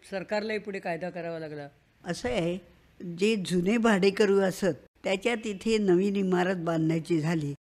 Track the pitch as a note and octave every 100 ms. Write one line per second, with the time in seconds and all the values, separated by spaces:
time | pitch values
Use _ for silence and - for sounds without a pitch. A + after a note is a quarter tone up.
0 | - G3 F3 G#3+ G#3+ G#3+ G#3 G3 F#3+ E3
1 | F3 F3 E3 E3 D#3 D3 C#3+ - _ _
2 | - E3+ - G#3 E3 F3+ - _ _ -
3 | F3+ E3+ G#3 A3 E3 F3+ F3 A#3 A3+ G3+
4 | G3 G3 G#3+ G3 F#3+ - G3 C#3 - _
5 | C#4 D4 B3 A#3 A3 F#3+ A3+ A3 G3+ F3
6 | G3 G3 F#3+ F3+ F3+ F#3 E3 E3 D#3+ E3
7 | D#3 E3+ D3+ E3+ C#3+ C#3+ _